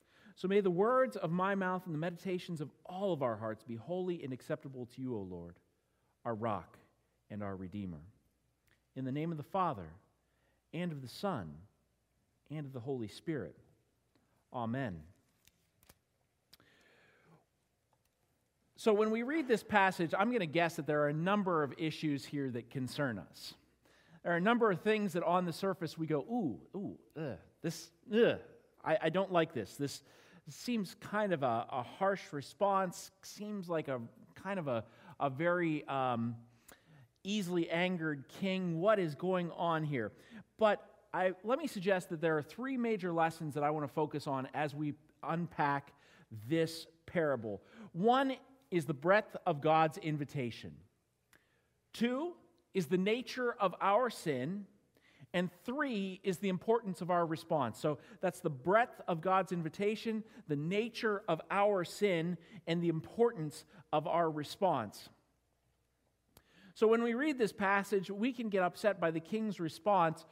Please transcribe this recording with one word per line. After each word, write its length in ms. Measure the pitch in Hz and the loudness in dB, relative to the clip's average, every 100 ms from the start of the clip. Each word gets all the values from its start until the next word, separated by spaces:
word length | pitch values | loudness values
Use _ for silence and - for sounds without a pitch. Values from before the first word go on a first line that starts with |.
| _ _ - | _ _ -20
So 120 | - 185 | -6 2
may 140 | 202 | 4
the 100 | 190 | 4
words 460 | 175 214 254 262 208 | 4 6 6 4 0
of 160 | 170 | 0
my 240 | 180 190 196 | 2 2 2
mouth 280 | 185 185 180 | 0 -2 -2
and 60 | |
the 60 | 151 | -4
meditations 600 | 175 170 196 180 - 165 | -4 -4 -4 -4 -4 -6
of 100 | 143 - | -8 -12
all 280 | - 180 196 | -12 -4 -2
of 120 | 156 | 0
our 120 | 127 107 | 0 0
hearts 280 | 110 110 | -4 -6
be 100 | - | -10
holy 480 | 113 110 180 185 175 | -10 -6 -4 -2 -4
and 100 | 139 | -6
acceptable 540 | 131 - 147 143 131 120 | -8 -6 -6 -8 -12 -12
to 160 | - | -8
you, 140 | 131 113 | -6 -4
O 60 | |
Lord, 360 | 95 87 85 - _ _ _ _ _ _ | -6 -10 -12 -18 _ _ _ _ _ _
our 120 | 120 110 | -6 -2
rock 420 | 113 98 78 - _ _ _ _ - | -2 -2 -6 -20 _ _ _ _ -14
and 140 | 107 | -8
our 140 | 101 95 | -6 -8
redeemer. 420 | 92 101 95 80 87 - _ _ _ _ _ _ _ | -8 -8 -8 -10 -14 -20 _ _ _ _ _ _ _
In 100 | - | -8
the 60 | 131 | -6
name 220 | 139 165 | -4 -4
of 40 | 160 | -6
the 60 | |
Father, 460 | - 196 175 107 80 82 _ _ _ _ _ _ _ | -4 -2 -2 -2 -10 -16 _ _ _ _ _ _ _
and 200 | 156 175 | -6 -6
of 100 | 147 | -6
the 60 | 131 | -12
Son, 440 | - 202 151 80 73 98 _ _ _ _ _ _ _ - | -6 -4 -4 -6 -14 -20 _ _ _ _ _ _ _ -14
and 140 | 156 | -12
of 80 | 143 | -10
the 60 | 131 | -10
Holy 300 | 117 131 107 | -6 -6 -6
Spirit. 480 | - - 151 82 - - _ _ _ _ _ _ _ _ | -8 -6 -6 -6 -12 -20 _ _ _ _ _ _ _ _
Amen. 500 | 127 113 127 127 82 78 - _ _ _ _ _ _ - _ _ _ _ _ _ - _ _ _ _ _ _ _ - _ _ _ _ _ _ _ _ _ _ _ _ _ - | -6 -2 -2 -4 -6 -12 -20 _ _ _ _ _ _ -20 _ _ _ _ _ _ -20 _ _ _ _ _ _ _ -20 _ _ _ _ _ _ _ _ _ _ _ _ _ 0
So 160 | 226 | 4
when 180 | 208 214 | 6 4
we 140 | 226 | 2
read 240 | 240 320 254 | 0 0 2
this 160 | 214 | 2
passage, 500 | - 214 190 185 165 185 | 4 4 4 4 4 4
I'm 140 | 214 | 4
gonna 160 | 247 170 | 2 2
guess 300 | 156 165 165 | 4 2 2
that 100 | 151 | 0
there 160 | 151 | 4
are 60 | 147 | 4
a 40 | |
number 520 | 156 175 208 190 165 | 2 2 4 4 4
of 100 | 143 120 | 2 0
issues 460 | 160 147 156 143 | -2 0 0 -2
here 240 | - 147 135 | -2 -4 -2
that 180 | 120 117 | -4 -6
concern 480 | 139 127 - 139 104 | -6 -4 0 0 -2
us. 360 | 78 - - - _ _ _ _ _ - | -8 -16 -18 -18 _ _ _ _ _ -6
There 100 | - | 0
are 40 | 170 | 2
a 40 | |
number 300 | 190 240 226 | 4 4 4
of 120 | 175 | 4
things 320 | 208 214 208 | 2 2 0
that 100 | 170 | 0
on 220 | 160 180 180 | 2 2 2
the 60 | |
surface 460 | - 196 180 160 - | -2 -2 -2 -4 -4
we 80 | 160 | -2
go, 140 | 151 | 0
"Ooh, 400 | - 240 165 87 - 190 | 0 -2 -2 -4 -10 -8
ooh, 220 | 170 80 _ 143 | -8 -10 _ -10
ugh, 220 | 151 110 - _ | -8 -8 -14 _
this, 300 | 165 160 - _ - | -8 -8 -12 _ -2
ugh, 240 | 214 208 107 - - _ _ | 4 6 4 -4 -20 _ _
I, 140 | - 160 | -2 0
I 60 | 160 | 2
don't 240 | 175 196 | 0 2
like 200 | 175 165 | 2 2
this. 220 | 120 95 | -2 -6
This 300 | - 143 - - - - - - | -4 -6 -6 -16 -20 -20 -20 -20
seems 440 | - - 240 180 | -10 -4 -2 -4
kind 400 | - - 208 208 | -10 -6 -2 0
of 80 | 165 | 0
a, 240 | 131 117 - | 2 0 -2
a 120 | 135 | -6
harsh 500 | 120 - 190 196 - | -6 -2 0 0 -4
response, 800 | 147 127 - 202 196 185 - - - | -10 -10 0 2 2 0 -4 -14 -18
seems 480 | - - 208 208 175 | -18 -12 -8 -8 -4
like 200 | 165 151 | -2 -2
a 120 | 131 117 - - | -4 -6 -16 -20
kind 240 | - 190 196 | -12 -8 -4
of 80 | 143 | -2
a, 160 | 117 107 - - - | -2 -4 -12 -18 -4
a 80 | 139 | -4
very, 580 | 131 170 180 170 151 - | 0 2 2 2 -2 -2
um, 480 | 135 131 117 117 117 - _ - - _ - - _ | -2 0 0 -2 -6 -14 _ -20 -20 _ -20 -20 _
easily 460 | 190 214 175 180 165 | -4 -2 0 0 0
angered 560 | 165 180 180 160 147 123 | 0 0 0 -2 -4 -8
king. 520 | - 190 185 180 160 | -6 -2 -2 -2 2
What 180 | 196 202 | 4 4
is 160 | 170 | 2
going 360 | 143 180 185 170 | -2 -2 0 -2
on 340 | - 170 160 | -2 0 0
here?" 260 | 156 139 107 - - 220 - - | 0 -2 -4 -8 -20 -20 -16 2
But 320 | 214 202 - - _ | 2 2 -4 -20 _
I, 220 | 165 185 185 | 0 2 0
let 140 | 208 269 | -2 -2
me 80 | 311 | -2
suggest 420 | 214 180 185 175 | -2 2 2 0
that 140 | 165 | 0
there 160 | 165 156 | 2 2
are 40 | |
three 360 | 143 - 262 262 | 0 -6 -4 -2
major 340 | 233 220 180 | 0 0 0
lessons 400 | 165 165 160 156 | 2 2 0 -6
that 80 | 147 | 0
I 60 | 147 | 0
wanna 200 | 156 143 | 0 -2
focus 380 | - 151 147 151 | -2 -2 -2 -4
on 220 | 135 131 | -4 -2
as 200 | 127 151 | -2 -4
we 200 | 143 151 143 _ _ | -2 -6 -8 _ _
unpack 680 | 139 165 170 - 147 143 - - - - - 113 107 | -4 -4 -2 0 0 0 -4 -18 -20 -20 -18 -14 -2
this 380 | 165 160 - - - | 2 2 -2 -14 -20
parable. 580 | - 180 151 131 110 101 - - - | -6 0 2 0 -2 -8 -10 -20 -10
One 460 | 160 220 254 269 254 - - _ | 2 4 4 4 -2 -10 -20 _
is 160 | 175 143 | -2 -2
the 80 | |
breadth 420 | 135 165 202 214 - | 0 4 4 4 -4
of 160 | - 147 | -2 0
God's 380 | 151 156 160 - | 4 6 4 2
invitation. 760 | 160 151 143 147 120 - 92 73 87 _ _ _ _ - _ _ _ _ _ | -4 -2 -4 -4 -4 -6 -12 -16 -20 _ _ _ _ -20 _ _ _ _ _
Two 400 | - 240 254 349 339 - _ _ | -2 0 0 -4 -8 -18 _ _
is 140 | 190 143 | -4 0
the 100 | 180 | 2
nature 560 | 190 233 - 254 247 | 2 0 -2 -4 -2
of 220 | 233 196 175 | 0 0 2
our 260 | 180 208 254 | 2 4 2
sin. 580 | - 165 131 135 202 196 _ _ _ _ _ 139 | -2 -2 -2 -2 -4 -8 _ _ _ _ _ -6
And 160 | 175 180 - | -2 -2 -6
three 560 | - 269 285 220 190 185 | -6 -4 -2 -2 -4 -4
is 140 | 196 175 | -4 -2
the 100 | 202 | -2
importance 540 | 185 - 233 208 180 | 0 2 0 0 -4
of 80 | 175 | 0
our 160 | 175 170 | 2 2
response. 520 | 160 - 160 120 - | -2 0 0 0 0
So 200 | 156 147 - - | -2 -2 -6 -4
that's 200 | 185 - | -4 -2
the 100 | 170 | -4
breadth 500 | 135 147 208 240 - - | -2 4 4 4 -2 -4
of 140 | 170 | -2
God's 320 | 185 190 180 | 2 2 2
invitation, 720 | 175 160 - 202 220 233 220 214 - - | -2 -4 -2 -2 0 -2 -4 -6 -12 -4
the 80 | 143 | -2
nature 640 | 156 202 233 - 226 202 - | 0 0 -2 -2 -2 0 0
of 120 | 160 - | -2 0
our 340 | 190 208 202 | 2 4 4
sin, 540 | 165 - 202 170 165 175 - 202 - | 0 0 2 2 0 -4 -8 -10 -2
and 160 | 170 | 0
the 60 | 170 | 2
importance 760 | 160 - - 233 226 151 - - - - | 0 -2 2 2 2 -6 -8 -16 -20 -2
of 140 | 233 170 | 0 2
our 240 | 165 165 | 2 2
response. 800 | 151 143 - 151 143 104 - - - _ _ _ _ _ _ _ _ _ _ _ - _ _ - | 0 -6 0 2 2 -2 -8 -18 -20 _ _ _ _ _ _ _ _ _ _ _ -20 _ _ -20
So 120 | - 220 | 2 4
when 160 | 233 | 6
we 120 | 233 | 4
read 240 | 233 311 262 | 2 0 2
this 140 | 208 | 0
passage, 580 | - 196 202 196 202 185 | 2 2 2 2 0 0
we 220 | 196 240 | -2 -2
can 160 | 247 226 | -2 -2
get 140 | 190 | 2
upset 380 | 180 - 214 190 | 0 2 0 2
by 100 | 165 | 0
the 100 | 160 | -2
king's 400 | 160 220 220 180 | -4 -4 -4 -4
response, 640 | 165 - 208 196 165 - - | -6 -2 2 4 4 2 -10